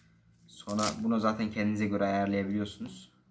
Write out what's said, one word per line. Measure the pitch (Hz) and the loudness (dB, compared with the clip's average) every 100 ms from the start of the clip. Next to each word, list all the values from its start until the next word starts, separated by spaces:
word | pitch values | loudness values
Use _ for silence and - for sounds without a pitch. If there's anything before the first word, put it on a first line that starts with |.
| _ _ _ _ - | _ _ _ _ -20
Sonra | - - 104 107 107 | -14 -4 0 0 0
bunu | 110 113 | 0 2
zaten | 107 110 110 | 2 0 -2
kendinize | 107 104 104 104 | 0 0 2 0
göre | 101 | 2
ayarlayabiliyorsunuz. | 98 98 101 101 98 104 104 - 113 - - _ _ | 2 2 2 0 0 -2 -2 -6 -12 -12 -20 _ _